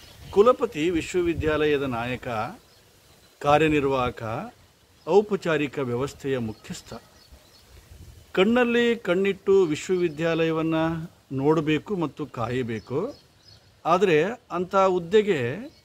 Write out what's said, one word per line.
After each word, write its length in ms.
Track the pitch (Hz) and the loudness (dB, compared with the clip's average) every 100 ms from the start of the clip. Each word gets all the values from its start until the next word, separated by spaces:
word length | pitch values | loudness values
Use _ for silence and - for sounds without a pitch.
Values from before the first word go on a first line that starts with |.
| - - - | -20 -20 -6
ಕುಲಪತಿ 600 | 175 226 262 254 156 160 | 2 4 4 0 -2 -2
ವಿಶ್ವವಿದ್ಯಾಲಯದ 920 | 170 143 185 170 151 151 151 151 143 | -2 -4 -2 -2 -2 -2 0 2 0
ನಾಯಕ, 460 | 135 117 120 123 131 113 120 233 _ _ _ _ _ _ _ - | -2 -4 -6 -6 -6 -6 -6 -10 _ _ _ _ _ _ _ -6
ಕಾರ್ಯನಿರ್ವಾಹಕ, 1160 | 147 147 156 151 135 135 123 120 113 120 220 - _ _ _ _ - | 2 4 4 2 2 0 -2 -4 -8 -8 -10 -16 _ _ _ _ 2
ಔಪಚಾರಿಕ 720 | 190 208 196 175 156 147 147 | 2 2 -2 -2 -2 -2 -4
ವ್ಯವಸ್ಥೆಯ 600 | 131 120 139 - 139 131 | -4 -4 -6 -6 -6 -4
ಮುಖ್ಯಸ್ಥ. 560 | 110 107 - 180 - 226 - _ _ - _ _ _ - - - - - - | -4 -8 -14 -16 -16 -20 -20 _ _ -20 _ _ _ -20 -20 -20 -20 -20 -8
ಕಣ್ಣಲ್ಲಿ 640 | - 196 240 240 233 233 226 | 0 2 4 2 2 2 0
ಕಣ್ಣಿಟ್ಟು 680 | - 175 196 190 - 196 | 0 0 0 -2 2 4
ವಿಶ್ವವಿದ್ಯಾಲಯವನ್ನು 1500 | 175 151 - 185 175 147 165 165 160 160 160 160 160 165 165 _ - | 4 0 -2 -2 -2 -2 -2 0 0 0 0 0 0 -2 -8 _ -10
ನೋಡಬೇಕು 640 | 135 139 160 151 151 - 202 | -2 2 2 2 0 -2 -4
ಮತ್ತು 300 | 151 - 139 | -4 -6 -10
ಕಾಯಬೇಕು. 880 | - 113 127 120 110 - 131 226 - _ _ _ - _ _ 151 | -6 -4 -4 -4 -6 -6 -6 -6 -10 _ _ _ -20 _ _ 0
ಆದರೆ 380 | 180 196 151 180 247 - | 2 4 4 2 -4 -8
ಅಂಥ 240 | 175 180 | -6 -2
ಹುದ್ದೆಗೆ 1000 | 196 190 180 170 214 208 160 120 156 277 _ | 2 4 2 2 2 2 0 -2 -6 -12 _